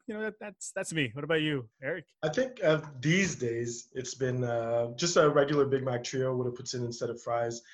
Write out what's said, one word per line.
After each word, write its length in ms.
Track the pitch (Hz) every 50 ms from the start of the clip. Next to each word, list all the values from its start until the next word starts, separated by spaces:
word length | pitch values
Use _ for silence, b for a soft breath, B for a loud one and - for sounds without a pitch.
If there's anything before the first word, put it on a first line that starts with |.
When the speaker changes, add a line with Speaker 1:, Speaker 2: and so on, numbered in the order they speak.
| _ -
Speaker 1:
You 60 | 220
know, 80 | 214
that, 140 | 220 220 208 -
that's, 320 | 220 208 196 - - - -
that's 200 | 190 190 - 165
me. 160 | 160 143 120 104
What 120 | 139 147
about 160 | 151 165 160
you, 260 | 156 151 151 135 117 110 _ _ 135
Eric? 220 | 131 160 180 151 _ _ - -
Speaker 2:
I 60 | 156
think, 340 | 156 - 262 247 247 - 196
uh, 160 | 160 156 151 147 - 143 131
these 340 | 123 151 165 185 196 175 139
days 540 | 123 127 117 117 117 120 117 120 - - _ -
it's 220 | 131 127 127 -
been, 300 | - 131 127 123 127 123
uh, 460 | 120 120 117 117 113 117 117 117 120 120
just 220 | - 175 165 - 185
a 120 | 160 147
regular 360 | 139 147 139 143 151 147 139
Big 180 | 127 131 135 127
Mac 180 | 131 123 120
trio 320 | 120 - - 131 131 131 131
with 140 | 123 123 123
a 40 |
poutine 340 | 120 120 120 - - 123 123
instead 240 | 120 117 - 127 117
of 120 | 117 117
fries. 400 | - 123 117 117 117 117 117 113 - B